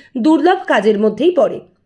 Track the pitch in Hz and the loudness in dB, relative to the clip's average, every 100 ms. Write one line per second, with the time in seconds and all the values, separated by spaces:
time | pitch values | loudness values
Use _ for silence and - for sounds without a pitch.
0 | _ 254 302 311 339 370 - 254 208 202 | _ -2 0 2 2 0 0 0 0 0
1 | 214 214 339 349 214 - - _ | -2 0 0 0 -2 -4 -14 _